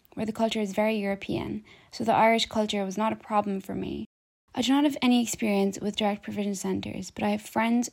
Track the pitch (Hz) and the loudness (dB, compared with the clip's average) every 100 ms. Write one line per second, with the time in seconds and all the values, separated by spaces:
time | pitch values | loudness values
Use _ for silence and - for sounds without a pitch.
0 | _ - 220 220 226 220 208 196 214 220 | _ -6 -4 0 0 0 -2 0 0 0
1 | 196 196 - 175 - 214 - - _ - | -2 -4 -4 -4 -4 -6 -10 -20 _ -4
2 | 226 - 220 226 - 226 208 208 190 190 | 2 6 6 4 0 -2 0 -2 -2 -2
3 | 220 214 - 214 208 196 190 190 185 - | -2 -2 -2 0 0 -4 -6 -6 -6 -6
4 | 220 _ _ _ _ - 233 277 294 277 | -10 _ _ _ _ -2 2 4 4 2
5 | 254 247 226 - 220 202 196 196 202 202 | 4 4 2 -2 0 2 2 0 -4 0
6 | 208 208 - 208 202 196 190 190 196 - | 0 -2 -4 -4 -4 -2 -2 -2 -4 -8
7 | 190 - 214 208 - 226 226 240 240 | -10 -2 -2 -2 -2 -2 2 2 0